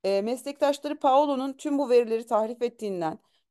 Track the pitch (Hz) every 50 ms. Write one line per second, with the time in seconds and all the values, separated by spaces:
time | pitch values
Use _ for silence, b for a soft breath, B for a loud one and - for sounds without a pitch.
0 | - 190 196 196 202 220 254 240 - 277 285 - 302 285 285 285 - 294 311 294
1 | - 277 262 277 302 285 277 254 269 277 262 - - 302 285 277 285 233 247 240
2 | 240 220 226 226 233 - 240 208 220 220 240 233 240 240 240 - 220 208 190 175
3 | 165 156 165 - _ _ _ _ _ _